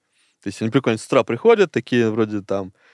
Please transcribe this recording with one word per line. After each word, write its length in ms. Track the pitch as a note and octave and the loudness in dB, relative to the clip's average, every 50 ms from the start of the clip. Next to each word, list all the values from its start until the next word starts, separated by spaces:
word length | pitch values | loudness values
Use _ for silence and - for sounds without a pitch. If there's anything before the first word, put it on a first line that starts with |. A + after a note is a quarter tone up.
| _ _ _ _ _ _ _ _ - | _ _ _ _ _ _ _ _ -12
То 60 | G2+ | -10
есть 140 | G2 - A2 | -8 -6 -4
они 80 | A2+ | 0
прикольно 280 | A2+ C#3 B2+ B2+ A2+ A2 | 0 0 0 0 -4 -4
с 80 | - | -4
утра 180 | - - C3 A2+ | 0 0 0 2
приходят, 480 | - A2+ A#2+ - A3+ A#3 G#3 G3 E3+ - | 0 -2 0 2 4 4 4 4 0 0
такие 380 | A#2+ - - B2+ A#2+ A#2 A2 | -4 -4 -2 0 0 0 2
вроде 320 | G#2+ A2+ A2+ G#2+ G#2+ G#2 F#2+ | 0 0 -2 -2 -2 -6 -6
там, 300 | - G2 G2 G2 F#2 - _ _ _ | -4 -6 -6 -6 -8 -12 _ _ _